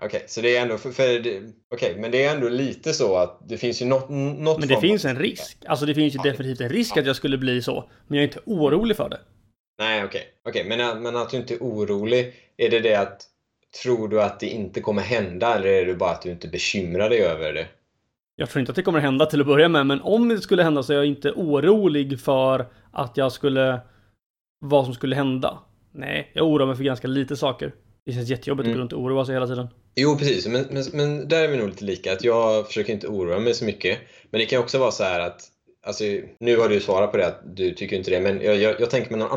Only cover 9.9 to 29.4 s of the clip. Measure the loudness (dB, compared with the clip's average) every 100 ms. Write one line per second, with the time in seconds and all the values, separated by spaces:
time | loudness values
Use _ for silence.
9.9 | 0 -2 -6 -10 _ -6 -6 -2 -2 -2
10.9 | -2 -4 -4 -4 -6 -6 -6 -6 -4 -2
11.9 | -2 2 0 0 -8 _ -2 0 2 4
12.9 | 2 0 -6 -20 _ _ _ _ -8 -2
13.9 | -2 0 2 0 -2 -8 -6 -8 -6 -2
14.9 | -2 0 -2 -2 -2 0 2 4 2 2
15.9 | 0 -2 -2 -6 -10 -10 -6 -4 -2 -2
16.9 | 0 2 4 2 0 -4 -6 -8 -14 _
17.9 | _ _ _ _ -8 -4 -2 -2 -2 0
18.9 | 2 2 2 2 4 4 6 6 6 2
19.9 | 0 2 2 4 0 2 4 4 2 2
20.9 | 2 2 0 -2 -2 0 2 6 6 4
21.9 | 2 0 -4 0 2 4 2 -2 -14 _
22.9 | -8 -4 0 -2 0 0 2 2 0 -8
23.9 | _ _ _ _ _ _ _ 2 2 2
24.9 | -2 -2 0 0 0 -2 -4 -14 _ _
25.9 | -12 -6 -6 -6 0 2 4 2 0 -2
26.9 | -2 -2 -2 -2 -2 -2 -4 -8 -10 _
27.9 | _ -8 -6 -4 -4 -4 -2 -2 -2 -4
28.9 | -4 -2 0 0 -2